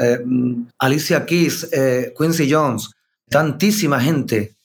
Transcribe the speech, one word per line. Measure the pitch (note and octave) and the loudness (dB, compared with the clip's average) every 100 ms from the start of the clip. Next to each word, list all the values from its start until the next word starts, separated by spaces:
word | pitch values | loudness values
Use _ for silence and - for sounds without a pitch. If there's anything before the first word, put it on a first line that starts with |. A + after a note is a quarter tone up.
eh, | A#2+ B2 | 0 0
mm, | B2 B2+ B2 A#2+ A#2+ - | 0 0 0 -4 -8 -2
Alicia | - D3 - D#3+ | 0 0 0 -2
Keys, | A#2+ F3 D#3 - - | 0 0 0 -2 -4
eh, | D3 C3+ B2+ A#2+ - | 0 0 0 -2 -2
Quincy | D#3 E3 C#3 | -2 0 2
Jones, | D#3 D3 A2 - _ _ _ - | 2 2 -2 -8 _ _ _ -2
tantísima | C#3+ D#3 C3+ G3+ G#3 D#3 C#3 | 0 0 0 0 2 0 2
gente, | C3 D3+ - A2 G#2 _ | 2 0 0 -2 -4 _